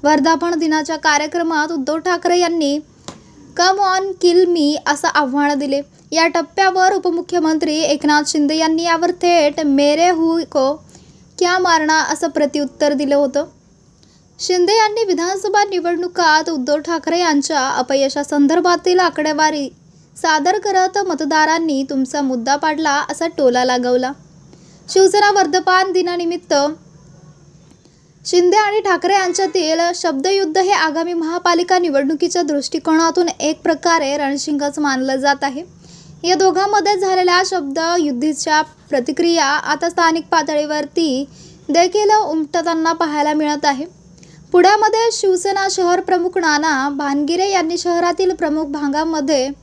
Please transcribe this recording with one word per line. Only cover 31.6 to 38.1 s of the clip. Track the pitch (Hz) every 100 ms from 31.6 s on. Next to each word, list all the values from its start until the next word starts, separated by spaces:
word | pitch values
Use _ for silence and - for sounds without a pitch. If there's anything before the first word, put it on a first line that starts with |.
| 359 370
निवडणुकीच्या | 349 277 277 311 349 359
दृष्टिकोनातून | 302 294 269 320 311 320 330 330 339 -
एक | 294 311
प्रकारे | 359 320 349 330 277 285
रणशिंगच | 285 277 294 294 285 285
मानलं | 294 269 262 262
जात | 277 277
आहे. | 277 269 349 - - - - -
या | 339 370
दोघांमध्ये | 381 359 403 415 392 415
झालेल्या | 381 370 359 359 370
शब्दयुद्धीच्या | 370 277 277 330 349 302